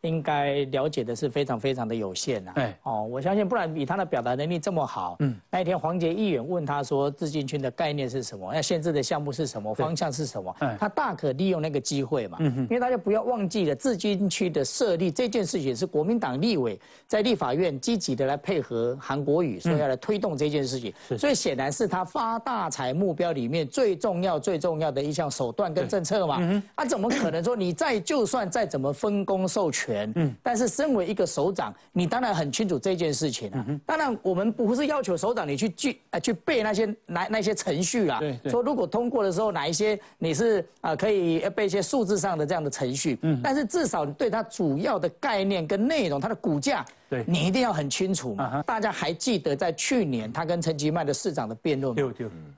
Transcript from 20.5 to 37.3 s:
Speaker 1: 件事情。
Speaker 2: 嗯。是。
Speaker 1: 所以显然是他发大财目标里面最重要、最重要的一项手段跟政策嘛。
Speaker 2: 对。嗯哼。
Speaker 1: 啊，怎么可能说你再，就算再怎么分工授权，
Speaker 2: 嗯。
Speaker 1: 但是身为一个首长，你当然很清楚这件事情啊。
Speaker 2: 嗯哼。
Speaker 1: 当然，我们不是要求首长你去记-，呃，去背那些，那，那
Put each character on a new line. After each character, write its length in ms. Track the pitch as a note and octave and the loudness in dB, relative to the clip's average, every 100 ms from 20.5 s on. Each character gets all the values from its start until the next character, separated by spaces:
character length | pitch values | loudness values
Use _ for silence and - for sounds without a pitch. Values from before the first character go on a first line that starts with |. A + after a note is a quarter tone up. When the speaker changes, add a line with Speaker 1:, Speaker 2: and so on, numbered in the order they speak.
Speaker 1:
件 160 | D3 C3 | 0 -2
事 120 | C3 | -4
情。 120 | A2+ - - | -6 -10 -8
Speaker 2:
嗯。 80 | A#2 | 0
是。 20 | |
Speaker 1:
所 120 | D4 | 2
以 40 | |
显 220 | C4 G3 C3 | 2 0 0
然 160 | C3+ | -2
是 160 | - G#3 | 0 0
他 160 | F3+ | 0
发 340 | F3+ D4+ A3+ A3+ | -2 -2 -2 -2
大 300 | B3 A#3 E3+ | -2 -2 -2
财 240 | - C3 | -2 -2
目 200 | D3 G3 | 0 0
标 200 | D3+ E3+ | 2 0
里 160 | D3+ A#2 | 0 0
面 180 | D#3+ C#3+ | 0 -2
最 300 | - A#3 F3 | 2 2 2
重 260 | A3+ F3 | 0 0
要、 160 | F#3 D#3 | 0 0
最 200 | G3+ E3+ | 0 0
重 200 | F3+ D#3 | 0 0
要 120 | D#3 | 0
的 120 | C3+ | 0
一 80 | D3 | -2
项 200 | D3 D3+ | 0 -2
手 200 | - B2+ | 0 -2
段 220 | A2+ F#3+ | 0 0
跟 160 | D#3+ F3+ | 0 0
政 160 | G3+ | 0
策 220 | E3 G#3 E3+ | 0 0 2
嘛。 100 | C#3 | 2
Speaker 2:
对。 80 | |
嗯 40 | E3+ | 2
哼。 120 | G3+ G3+ | 0 -2
Speaker 1:
啊， 100 | - | -4
怎 160 | C#4+ B3 | -2 0
么 80 | A3 | 0
可 220 | C4 G3 | 0 0
能 120 | E3 | 0
说 140 | F3 A#3+ | 0 0
你 160 | F3+ | -2
再， 260 | E3+ D#4+ A3 | 0 0 0
就 280 | - D4 G#3 | 0 0 2
算 240 | B3+ G3 | 0 0
再 160 | A#3 G#3+ | 0 0
怎 120 | C#3+ | 0
么 140 | C3+ | -2
分 320 | C#3+ G#3+ G3+ | 0 0 0
工 240 | F#3+ F#3+ F#3 | 0 0 2
授 220 | G#3+ F#3 | 2 0
权， 240 | - - G#2 G#2+ C3 | 0 -2 -2 -2 0
Speaker 2:
嗯。 180 | D3+ A#2 | 0 0
Speaker 1:
但 140 | - A3 | -2 2
是 100 | A#3+ | 2
身 260 | - D4+ | 2 2
为 120 | A#3 F3 | 2 2
一 80 | |
个 100 | G#3 | 0
首 280 | F3+ - D#3+ | 0 2 0
长， 200 | F#3 G#2+ - - | 0 -4 -8 -4
你 120 | - F3 | 0 2
当 140 | A#3+ | 2
然 140 | B3 | 0
很 160 | F3 D3 | 0 0
清 180 | B2 G#3+ | 0 0
楚 80 | D3 | 2
这 180 | F#3+ F#3 | 2 2
件 180 | E3 | 2
事 160 | C#3 D#3 | 2 0
情 180 | A#2+ G#2+ | -2 -4
啊。 40 | A2+ | -4
Speaker 2:
嗯 60 | |
哼。 160 | A2 D3 - | -4 -4 -2
Speaker 1:
当 100 | D#4 | 0
然， 220 | D4 A3 | 0 0
我 120 | F#3 | 0
们 160 | F3+ G#3+ | 2 0
不 220 | A3 A3 | 2 2
是 120 | A#3+ D4 | 2 2
要 140 | D4 | 2
求 160 | A3 E3+ | 2 0
首 160 | G3 | 2
长 140 | A#3 D#3 | 0 -2
你 100 | C#3+ | 0
去 120 | G#3+ | -2
记-， 320 | - C#4 A#3+ _ | 0 -2 -2 _
呃， 100 | F3 | -2
去 120 | G3+ | 0
背 300 | F#3+ - C#4 | -2 2 2
那 80 | G#3+ | 2
些， 240 | G3+ A3 G#3+ - | 2 0 -2 -6
那， 200 | E3+ | -4
那 120 | F#3+ | 0